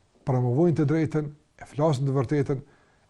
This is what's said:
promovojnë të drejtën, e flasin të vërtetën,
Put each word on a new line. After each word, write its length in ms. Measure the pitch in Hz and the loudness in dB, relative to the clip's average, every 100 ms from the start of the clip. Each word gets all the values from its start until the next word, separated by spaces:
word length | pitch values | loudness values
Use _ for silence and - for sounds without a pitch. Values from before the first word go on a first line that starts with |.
| _ _ - | _ _ -2
promovojnë 520 | 127 123 123 175 156 | 0 2 2 2 2
të 60 | 143 | 2
drejtën, 380 | 160 156 - 147 - _ - | 2 0 -2 -4 -10 _ -20
e 60 | - | -14
flasin 380 | - 160 131 139 | -2 0 0 0
të 60 | 135 | 0
vërtetën, 460 | 117 147 139 135 - _ _ _ _ | 0 0 0 -4 -8 _ _ _ _